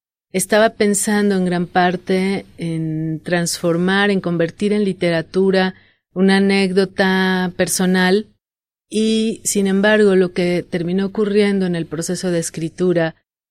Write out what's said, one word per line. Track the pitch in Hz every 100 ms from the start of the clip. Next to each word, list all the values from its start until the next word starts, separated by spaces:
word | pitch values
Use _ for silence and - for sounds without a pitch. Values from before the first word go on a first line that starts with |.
| _ _ _
estaba | 190 - 214 226
pensando | - 208 202 - 208 202 190
en |
gran | 180 175 175
parte | 185 180 180 - 185 190 196 - -
en | 165 160 160 156 160 156
transformar, | 170 175 170 - 175 170 180 196 202
en | 190
convertir | 175 170 165 - 202
en | 208
literatura | 202 180 175 165 165 190 190 190 185 - _ _ _
una | 180 190 196
anécdota | 196 196 190 185 190 - 190 190 190 185 185 180
personal, | 175 - 185 185 185 202 220 _ _ _ _ _ -
y, | 208 220 220 220 -
sin | - 202 196
embargo, | 196 208 214 208 185
lo | 180
que | 180 175 175 170
terminó | 175 170 185 196
ocurriendo | 196 202 202 202 196
en | 180 170
el | 160
proceso | 151 165 175 190
de | 170
escritura | 160 - 160 - 185 170 160 - _ _ _